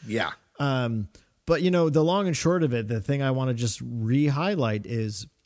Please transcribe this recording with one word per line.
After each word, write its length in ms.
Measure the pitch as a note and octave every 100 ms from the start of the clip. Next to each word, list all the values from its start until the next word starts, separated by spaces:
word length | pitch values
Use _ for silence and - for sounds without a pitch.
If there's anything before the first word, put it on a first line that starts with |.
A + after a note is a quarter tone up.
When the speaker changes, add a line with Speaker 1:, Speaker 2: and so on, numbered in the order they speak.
| A#2+
Speaker 1:
Yeah. 260 | A2 E2+ - _ -
Speaker 2:
Um, 480 | C#3+ C3 A#2+ A2+ G2+ - _ _ -
but, 160 | E3
you 100 | F3+
know, 180 | F3+ D#3+
the 140 | D3+
long 240 | D#3 F#3+ F#3+
and 80 | D3
short 280 | D#3+ F3+
of 100 | D#3
it, 140 | A#2+ G#2+
the 100 | A#2
thing 200 | G2 C#3
I 100 | C3+
wanna 220 | C3 C3
just 260 | A#2 A#2 -
re-highlight 1040 | B2 A#2+ A2 C3 D3 C#3 F3+ G3 A#2 G#2+ G#2
is 420 | A#2 A2 G#2 - _